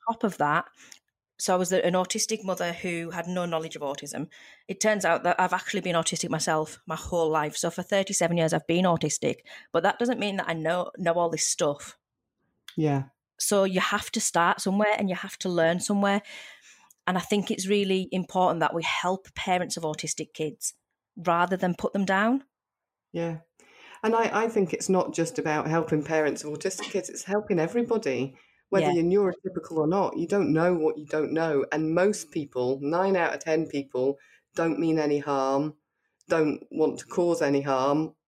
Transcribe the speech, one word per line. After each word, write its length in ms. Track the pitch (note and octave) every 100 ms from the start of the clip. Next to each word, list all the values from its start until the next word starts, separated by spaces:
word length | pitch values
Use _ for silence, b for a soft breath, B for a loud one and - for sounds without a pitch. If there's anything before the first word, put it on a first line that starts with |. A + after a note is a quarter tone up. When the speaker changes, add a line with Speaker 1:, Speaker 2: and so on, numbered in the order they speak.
| -
Speaker 1:
top 100 | A#3
of 140 | G#3+ -
that, 280 | D3 D#3+ - - B B _ _ _ -
so 140 | - F3+
I 20 |
was 140 | F#3
an 220 | F#3 F3+ F#3
autistic 480 | F3+ A3 - A3
mother 280 | F#3+ F3+ F3
who 380 | E3+ F#3 E3+ E3+
had 160 | F3 E3+
no 200 | F3+ F3
knowledge 280 | D#3+ D#3+ D#3
of 60 |
autism. 460 | C#3+ C#3+ - - D#3+ B B B B
It 120 | F#3+
turns 240 | G#3+ G#3+
out 200 | F#3 -
that 160 | F3 -
I've 140 | F#3
actually 280 | F#3 - G3+
been 140 | F3+ E3+
autistic 340 | D#3+ F3 F3+
myself 500 | D#3 F3 D#3 D3+ - -
my 100 | D#3+
whole 360 | - F3 D#3+
life. 260 | D#3 D3+ -
So 140 | E3+
for 100 | F3
thirty-seven 560 | F3+ G3+ G3 G3 E3+ E3+
years, 160 | D#3+
I've 140 | D#3+ -
been 180 | E3+ F#3
autistic, 520 | E3 D3+ - - - - B B
but 80 | E3
that 160 | F3+ -
doesn't 220 | A#3+ B3+
mean 160 | D#4 G3
that 120 | E3+
I 60 |
know, 380 | E3 D#3+ F3 - -
know 140 | E3+
all 160 | E3+ E3+
this 160 | D#3+ -
stuff. 500 | - D#3 D3 - - _ _ _ _ _ _ - -
Speaker 2:
Yeah. 280 | D3+ C#3 C3+ _ _ -
Speaker 1:
So 240 | - G3+
you 160 | G3 F#3
have 320 | - G#3 -
to 100 | A3+
start 400 | - E3+ F3 -
somewhere 320 | G3 G3 G#3+ G#3+
and 140 | G3+
you 60 | F#3
have 220 | F#3+ -
to 100 | F#3+
learn 300 | E3+ E3 F3
somewhere. 420 | - G3+ G3+ G3+ - B B B B B B _ -
And 100 | F#3
I 40 |
think 280 | - G#3 -
it's 180 | - F#3+
really 400 | G#3 G3 F#3+ F#3
important 480 | F#3 F3+ F#3 F#3 E3
that 160 | D#3+ E3+
we 80 |
help 500 | D#3+ - F3+ F#3+ -
parents 440 | - - F3+ E3 -
of 60 |
autistic 520 | D#3+ D#3 D3 - D3+ -
kids 400 | D#3 - - - _ _ _ -
rather 400 | E3+ E3+ F3+ F#3
than 160 | F#3
put 180 | E3+ G3+
them 120 | G3+ F#3+
down. 380 | F#3+ A3 C4+ - _ _ _ _ _ _
Speaker 2:
Yeah. 260 | E3+ E3+ D#3+ - _ B B B B
And 120 | A3 A#3
I, 280 | A3 G#3
I 40 | A3+
think 260 | A3 F#3
it's 160 | - -
not 220 | F#3 -
just 280 | D#3 E3 -
about 260 | D#3+ D3+ D#3
helping 360 | E3 D#3+ D#3
parents 400 | D3+ D#3+ D3+ C#3+
of 80 | D3+
autistic 400 | D3 F#3+ - -
kids, 180 | G3 -
it's 140 | -
helping 360 | - G#3 G#3 F3+
everybody, 760 | E3 A#3+ A#3+ A3+ D3 B2 C3+ - b b b
whether 160 | G3 D3+
Speaker 1:
Yeah. 100 | E3+
Speaker 2:
you're 320 | E3+ G3 G3
neurotypical 440 | F3 F#3 E3+ - D#3+
or 100 | D3+
not. 300 | G3 E3+ -
You 100 | E3+
don't 260 | G3+ D3+
know 220 | D#3 F3 F3
what 220 | D#3 D3+
you 80 | D3
don't 260 | D#3 D3
know. 320 | D#3 E3 C#3+ C3
And 220 | D3+ D#3 E3+
most 360 | F#3+ G3+ -
people, 460 | E3 C#3+ B2+ B2+ C#3
nine 320 | C#3+ E3+ G3 F#3+
out 180 | D#3+
of 60 | C#3+
ten 260 | - D#3+ D#3
people, 520 | C#3+ C#3 B2+ C3+ C#3 b b b -
don't 240 | E3 D#3
mean 200 | E3 D#3+
any 180 | D3+ D3
harm, 540 | C#3+ C#3 C3+ C#3 D3+ D3+ _ _ _ _ -
don't 340 | E3 D3+ - -
want 300 | - D#3 C3
to 60 | -
cause 340 | - F3 E3+
any 200 | D3 C#3
harm, 520 | C#3 C3 C3+ D3 D#3 -